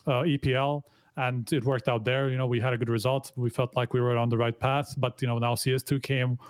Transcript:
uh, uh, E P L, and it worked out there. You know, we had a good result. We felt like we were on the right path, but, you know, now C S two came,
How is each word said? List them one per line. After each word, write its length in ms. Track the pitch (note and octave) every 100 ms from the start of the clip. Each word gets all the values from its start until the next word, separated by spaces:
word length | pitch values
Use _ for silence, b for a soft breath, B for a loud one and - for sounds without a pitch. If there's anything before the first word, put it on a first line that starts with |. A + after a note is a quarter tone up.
| -
uh, 60 | B2
uh, 40 |
E 140 | E3 C#3+
P 160 | C3+
L, 300 | B2+ C#3 D3 - b b -
and 360 | B2+ B2+ A2
it 120 | D3
worked 240 | B2 B2+ -
out 160 | A#2
there. 260 | A#2 C3 C3+
You 80 | B2+
know, 80 | B2+
we 140 | A#2+
had 120 | B2+
a 60 | A#2+
good 100 | A#2+
result. 440 | A#2 B2 C3+ -
We 160 | B2+ A#2+
felt 240 | - B2
like 180 | B2+ B2
we 80 | B2+
were 160 | B2 A#2+
on 120 | A#2
the 100 | A#2
right 180 | A#2 A#2
path, 380 | C3 C#3 C#3+ C3+
but, 240 | B2+ -
you 60 | B2
know, 120 | A#2
now 180 | A#2+ A#2
C 180 | C3
S 80 | C3
two 160 | - C3+
came, 400 | - C3+ B2+ B2